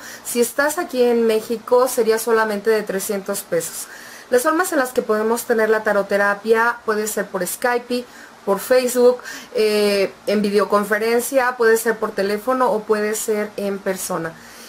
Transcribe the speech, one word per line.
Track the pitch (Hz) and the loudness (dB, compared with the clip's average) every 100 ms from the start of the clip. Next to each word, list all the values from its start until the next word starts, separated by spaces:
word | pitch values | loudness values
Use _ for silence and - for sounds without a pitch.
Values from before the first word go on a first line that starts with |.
| - - | -10 -16
Si | - 240 | -6 0
estás | 233 - 294 320 | 0 2 0 0
aquí | 339 254 | -4 2
en | 240 233 226 | 2 4 2
México, | 220 214 226 - 247 254 | 2 -2 -6 2 4 4
sería | 247 220 220 | 2 2 2
solamente | 240 226 220 208 220 | 2 2 2 0 0
de | 214 | 0
trescientos | 208 190 190 202 196 196 | 0 -4 -4 -6 -4 -8
pesos. | - 170 - - - - - - - | -4 -4 -4 -10 -14 -16 -20 -18 -2
Las | 247 | 0
formas | 311 320 370 | 2 0 0
en | 311 | 0
las | 254 | -2
que | - | -2
podemos | 208 214 220 233 | 0 0 0 -2
tener | - 226 220 | 0 0 2
la | 220 | 2
taroterapia | 220 202 196 202 202 202 220 226 233 233 | 2 0 0 0 0 0 2 2 2 0
puede | - 214 214 | -2 -2 -2
ser | 214 190 | -4 -4
por | 190 | -4
Skype, | 180 - 247 240 240 247 240 - - - - | -6 -4 -2 -2 -2 -6 -6 -16 -20 -10 -4
por | 196 | -2
Facebook, | - 254 247 247 247 247 - - - | 2 2 2 4 4 4 -4 -14 -6
eh, | - 214 208 208 202 190 - - | 0 0 2 2 2 0 -4 -2
en | 208 | 0
videoconferencia, | 202 202 196 208 196 208 226 240 233 269 247 254 | 2 2 2 2 2 0 0 0 0 0 0 2
puede | 226 226 | 4 4
ser | 233 214 | 2 -2
por | 208 | -2
teléfono | 208 196 208 254 254 254 | -2 -2 -2 -2 0 2
o | 214 | 0
puede | 214 214 214 214 | 0 -2 -2 -4
ser | - 208 208 - | -2 -2 -4 -6
en | 202 196 | -6 -4
persona. | 196 190 - 170 165 165 - - | -4 -6 -4 -6 -6 -10 -20 -20